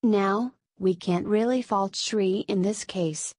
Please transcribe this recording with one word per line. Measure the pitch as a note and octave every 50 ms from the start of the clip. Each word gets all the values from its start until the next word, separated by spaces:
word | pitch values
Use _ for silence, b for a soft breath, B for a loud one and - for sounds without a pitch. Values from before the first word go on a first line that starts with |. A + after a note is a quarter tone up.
| -
Now, | A#3 G#3+ G3+ G3 G3 F#3+ G#3+ A#3+ B3 - _ _ _ _ _
we | F#3+ F#3 F#3
can't | F3 - - F3+ F3 -
really | G3+ G#3 G#3+ A3 A#3+ B3+ B3+
fault | A#3+ - A3 G3 G3 G3 -
Shri | - - - - G#3+ G3 F#3+ F#3 G3+ - -
in | G#3+ F#3+
this | F3+ G3 G#3+ - -
case. | - - F#3+ F3 D#3+ D#3 D#3 - - -